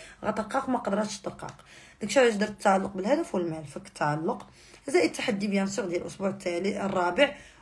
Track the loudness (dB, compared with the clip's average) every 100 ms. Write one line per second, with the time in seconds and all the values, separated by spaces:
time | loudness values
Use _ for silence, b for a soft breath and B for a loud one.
0 | B B -4 -4 -2 -2 0 -2 0 0
1 | -2 -4 -10 -10 -14 -16 -20 B B B
2 | 0 4 6 4 -2 2 4 4 2 -2
3 | 2 2 2 -2 -2 -4 -10 -14 -10 -2
4 | 0 0 -2 -4 -8 B B B 0 2
5 | 2 0 -2 -2 0 2 0 -2 -2 -4
6 | -6 -4 -4 -2 -4 -2 -2 -2 -2 0
7 | 2 4 2 2 B B